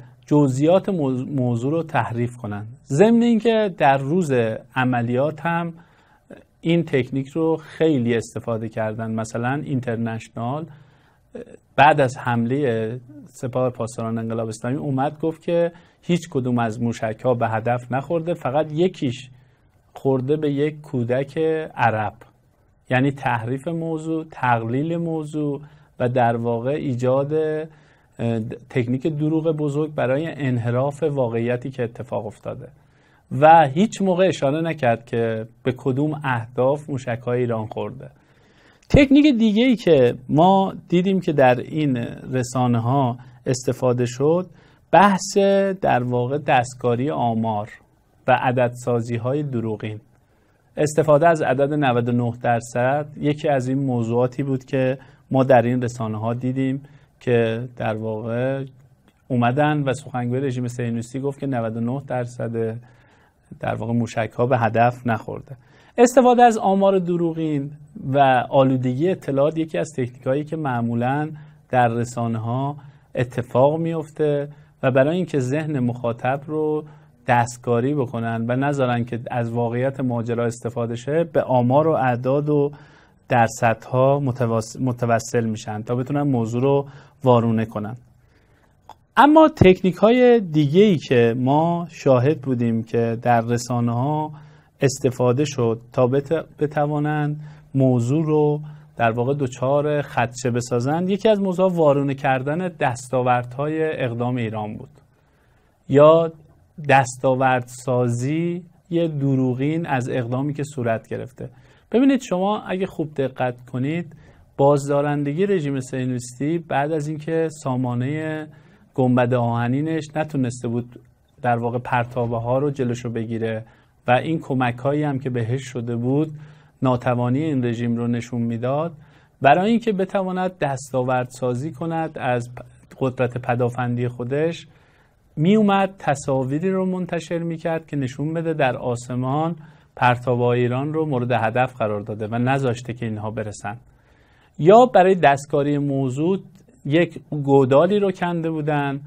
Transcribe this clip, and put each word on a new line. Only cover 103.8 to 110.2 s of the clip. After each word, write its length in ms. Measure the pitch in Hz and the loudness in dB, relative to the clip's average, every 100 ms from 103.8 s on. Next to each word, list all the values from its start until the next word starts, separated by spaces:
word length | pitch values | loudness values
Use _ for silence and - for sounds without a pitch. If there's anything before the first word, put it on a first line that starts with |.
| 156 - | -2 -2
اقدام 320 | 127 117 120 127 | -4 -2 -2 -2
ایران 420 | 113 107 107 110 | -4 -6 -8 -10
بود 120 | - - _ _ _ _ _ _ _ _ - | -16 -20 _ _ _ _ _ _ _ _ 2
یا 420 | 139 151 165 165 160 - _ _ - 143 | 8 10 8 4 -4 -20 _ _ -10 4
دستاوردسازی 1700 | 135 127 - 135 127 131 127 120 - - 123 123 120 131 160 170 175 175 _ - | 4 4 0 0 2 2 0 -2 -10 -2 0 0 -2 -2 -2 -2 -6 -10 _ -4
یه 180 | 165 170 | -2 -2
دروغین 800 | 147 139 131 127 123 143 160 165 | 0 0 2 0 0 -2 -2 -2
از 240 | 135 120 | -2 -2
اقدامی 440 | 127 | -4